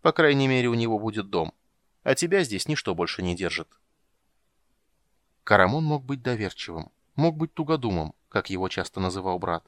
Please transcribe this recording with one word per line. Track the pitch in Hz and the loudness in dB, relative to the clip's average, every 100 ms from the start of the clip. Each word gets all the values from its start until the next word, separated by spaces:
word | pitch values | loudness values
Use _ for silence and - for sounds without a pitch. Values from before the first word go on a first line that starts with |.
По | - | 2
крайней | 156 156 139 135 | 4 4 6 4
мере, | 127 120 | 2 2
у | |
него | 117 113 110 | 2 0 0
будет | 110 107 101 | -2 -4 -4
дом. | 98 80 - _ _ _ _ | -2 -4 -8 _ _ _ _
А | - | -2
тебя | 131 170 196 | 0 2 2
здесь | 151 101 - | 0 -4 -4
ничто | 147 - | -4 -2
больше | 87 87 - | -2 -2 -2
не | 90 87 | -4 -2
держит". | 90 - 80 _ _ _ _ _ _ _ _ _ _ _ _ _ _ _ _ _ | -4 -4 -8 _ _ _ _ _ _ _ _ _ _ _ _ _ _ _ _ _
Карамон | - 104 92 139 | 2 4 6 4
мог | 156 151 | 0 -2
быть | 131 139 | -2 -6
доверчивым, | 120 120 101 - - 82 - _ _ - | -2 -2 -4 -6 -12 -10 -12 _ _ 0
мог | 165 156 | 0 2
быть | 160 | -6
тугодумом, | - 151 156 120 90 78 - _ | -4 -2 0 2 0 -2 -8 _
как | 104 - | -4 -2
его | 95 92 | -4 -2
часто | - 92 - | -4 -6 -4
называл | 92 92 92 90 | -4 -2 -4 -4
брат | 90 85 | -2 -4